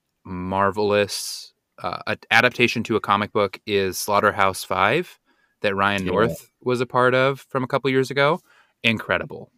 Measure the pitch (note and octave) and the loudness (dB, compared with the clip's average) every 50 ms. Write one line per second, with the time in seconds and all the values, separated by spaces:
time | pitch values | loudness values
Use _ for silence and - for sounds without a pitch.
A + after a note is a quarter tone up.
0 | _ _ _ _ - G2 F#2 F2+ F#2 F#2 F#2+ F#2+ G2 G2 F#2 G#2 G#2 G2+ G#2 G#2 | _ _ _ _ -16 -12 -10 -8 -6 -4 -2 0 0 0 0 0 0 2 2 2
1 | G#2 G2 - - - - - - - - _ _ _ _ _ - - F#2 F2 - | 0 0 -2 -6 -10 -10 -10 -12 -14 -18 _ _ _ _ _ -10 -8 -8 -8 -8
2 | - - G#2+ - - - A#2 A2+ A#2+ B2 - - A#2+ A2 - A#2+ G#2+ - A2+ G2+ | -6 -8 -8 -8 -2 2 4 4 4 4 2 2 0 0 0 -2 -2 -2 -2 -2
3 | - - G2+ G2+ G#2 G2+ - A2 G2+ G2 - - _ - G#2+ G2 G2 F#2+ F2 - | 0 0 0 0 0 0 0 0 0 0 -2 -6 _ -2 0 0 0 0 -2 -4
4 | - - G2+ G2+ G#2 G#2 F#2+ G2+ G2 F#2+ F#2+ - - - F#2+ F#2 F#2+ G#2 B2+ E3 | -4 0 2 2 4 4 4 4 2 2 2 -2 -4 -4 0 2 2 2 2 0
5 | F3+ - - _ _ _ _ _ _ _ _ _ - G#2 G2 G2 G2 G2+ G2+ G2 | -2 -6 -10 _ _ _ _ _ _ _ _ _ -2 -2 0 2 2 2 2 0
6 | F#2+ F#2 F2+ G2 A2 E2 E2 - - - _ _ - B2+ B2 A#2+ B2 - - B2 | 0 0 0 2 2 0 0 -4 -12 -18 _ _ -4 -2 -2 -2 -2 -2 0 2
7 | B2 B2+ B2 C3 C3 C3+ C#3 C3+ - _ - C3+ B2+ B2 - C3+ C3 C#3 C3 C3 | 2 2 4 2 2 0 -2 -4 -8 _ -6 -6 -4 -2 -4 -2 -2 0 0 0
8 | C3 A#2+ C3+ C#3 C#3 D3 E3 F#3 - _ _ _ _ _ _ _ - A#2 A2 G#2 | 0 0 0 0 2 2 2 0 -4 _ _ _ _ _ _ _ -2 -2 -2 0
9 | - - F#2+ E2+ E2 D2+ - D#2 - - _ | -2 -2 -2 -2 -2 -6 -12 -16 -16 -18 _